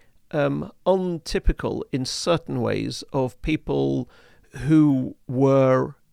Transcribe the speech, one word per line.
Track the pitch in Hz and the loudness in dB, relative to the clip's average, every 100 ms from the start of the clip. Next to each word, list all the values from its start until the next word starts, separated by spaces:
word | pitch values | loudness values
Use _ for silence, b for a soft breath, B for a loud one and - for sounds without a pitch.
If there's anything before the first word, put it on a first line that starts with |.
| _ _ _ | _ _ _
um, | 151 143 143 151 - | -2 -2 -2 -8 -6
untypical | - 190 185 170 - 196 - - 110 - - | 0 0 0 -6 -4 -2 0 0 -2 -6 -6
in | 131 | -6
certain | 127 - - 170 - 135 | -6 -6 -2 -2 -2 -4
ways | 110 104 110 123 - | -2 -2 -4 -8 -6
of | 139 127 - | -4 -4 -4
people | - 156 - 143 139 135 123 b b b _ 135 127 | -4 -4 -2 -2 -2 -2 -6 b b b _ -8 2
who | 156 151 135 127 - - | 6 6 4 -2 -8 -6
were | 127 135 135 131 131 135 143 _ | 0 4 4 4 2 0 -8 _